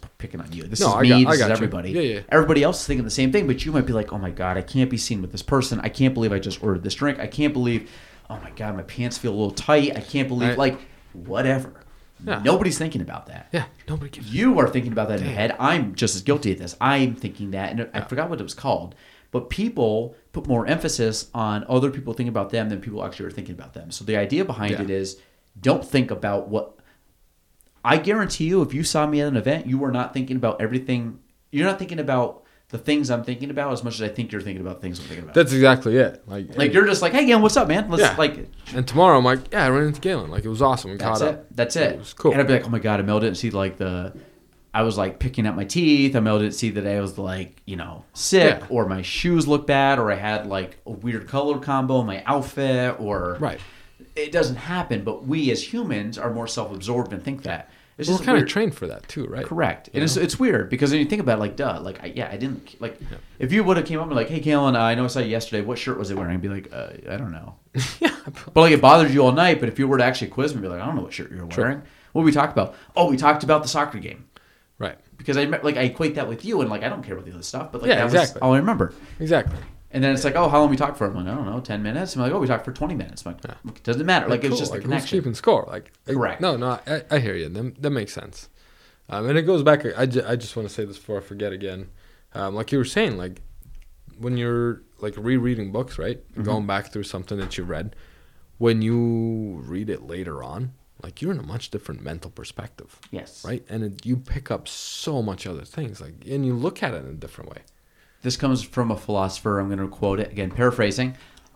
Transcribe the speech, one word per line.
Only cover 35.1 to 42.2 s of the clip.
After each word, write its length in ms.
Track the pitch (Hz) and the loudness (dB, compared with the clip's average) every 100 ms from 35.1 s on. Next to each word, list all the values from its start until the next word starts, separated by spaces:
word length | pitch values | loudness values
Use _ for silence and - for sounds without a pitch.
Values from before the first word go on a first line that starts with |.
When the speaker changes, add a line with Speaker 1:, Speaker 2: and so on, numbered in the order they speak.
| 85 | -12
Speaker 1:
about. 100 | 80 | 0
Speaker 2:
That's 180 | 170 147 | 4 6
exactly 440 | 131 131 127 117 123 | 8 8 8 6 4
it. 240 | 113 - - | 4 0 -12
Like, 300 | 98 95 - | -10 -6 0
Speaker 1:
Like, 160 | 143 | 2
you're 140 | 190 208 | 4 4
just 160 | 190 | 4
like, 100 | 170 | 2
"Hey, 140 | 254 254 | 4 6
Galen, 160 | 226 | 6
what's 140 | 214 277 | 6 4
up, 100 | 180 | 2
man?" 200 | 170 214 | 2 2
Let's, 120 | 170 | 4
Speaker 2:
Yeah. 120 | 151 95 | 4 4
Speaker 1:
like, 320 | 147 147 - - - | 0 0 -12 -16 -8
Speaker 2:
And 140 | 123 127 | -4 0
tomorrow 300 | 135 185 139 | 6 8 8
I'm 60 | |
like, 280 | 123 131 - | 6 2 0
"Yeah, 140 | 208 135 | 0 2
I 20 | |
ran 200 | 131 151 | 4 2
into 120 | 147 | 0
Galen. 300 | 185 165 78 | -2 -2 -4
Like, 140 | 90 | -6
it 40 | 110 | -4
was 140 | 110 | 2
awesome. 300 | 135 123 95 | 2 2 -4
We 40 | 98 | -4
Speaker 1:
That's 240 | 113 110 | -2 0
Speaker 2:
caught 80 | 151 | 0
Speaker 1:
it. 60 | |
Speaker 2:
up." 100 | 151 - | -2 -6
Speaker 1:
That's 220 | - 117 165 | -2 0 2
it. 160 | 143 | 0
Speaker 2:
It 60 | - | -2
was 160 | - | -10
cool. 180 | - | 0